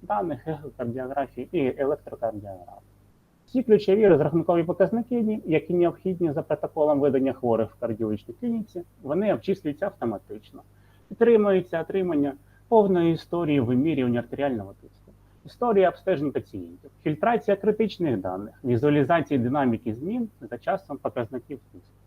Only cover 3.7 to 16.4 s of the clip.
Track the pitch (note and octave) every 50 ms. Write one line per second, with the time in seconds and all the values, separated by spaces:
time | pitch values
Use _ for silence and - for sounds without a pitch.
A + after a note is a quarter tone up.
3.7 | G#3+ G3+ G#3 - F#3+ G#3 A3+ G3+ F3 C#3 D3+ D3+ C#3+ E3 D#3+ - F3 E3+ E3+ E3
4.7 | F3 - F#3+ F3+ - A#3 A#3 - B3 A#3+ A3+ G#3+ G#3+ G#3+ - - D#3 D#3 D#3 -
5.7 | F3 F3 F3 E3+ E3 - _ F#3+ F#3 E3+ F3 E3 C#3 D#3+ D3 - D#3 D3 - C3+
6.7 | - E3 D3+ D3+ D3+ C#3+ C3+ D3 B2+ C3+ C3 C3+ B2+ C3 - A#2+ A2+ A2 A2+ A2
7.7 | - _ - A#2 A2+ G#2 A2+ A2 G#2+ G#2 - - - _ - A#3+ A#3 A3+ G#3 -
8.7 | _ - F4 _ _ _ - C3+ D3 F3 G3+ G#3+ F3+ A#2+ - - G3 - - D3+
9.7 | C#3+ D3 - G3+ - - - A#2+ G#2+ F#2+ _ _ G#2 G#2+ _ - - - - _
10.7 | _ _ _ _ _ _ _ _ G3+ - A#3 A3+ A#3+ A3 G#3 G#3 G3 F#3 F3 -
11.7 | - E3 D#3+ - F3 F#3+ F#3 F3+ E3+ D3 C#3+ C#3+ C#3 - _ _ _ _ _ _
12.7 | A#3 A3+ G#3 G3 F#3+ F3 E3+ E3 E3 D#3 - _ - F3 E3+ D3+ D3 C#3+ B2 A2
13.7 | B2+ B2 C#3 E3 D#3 C#3 B2+ B2 A#2+ A#2+ A#2 - - B2+ C#3 C#3+ C3 A2+ G2 F#2+
14.7 | G2 _ - - _ _ _ - - _ _ _ _ _ _ - - _ A#3+ A#3+
15.7 | A3+ G3 F#3 F3 E3+ - - - F#3 C#3+ C#3+ C#3+ B2+ C#3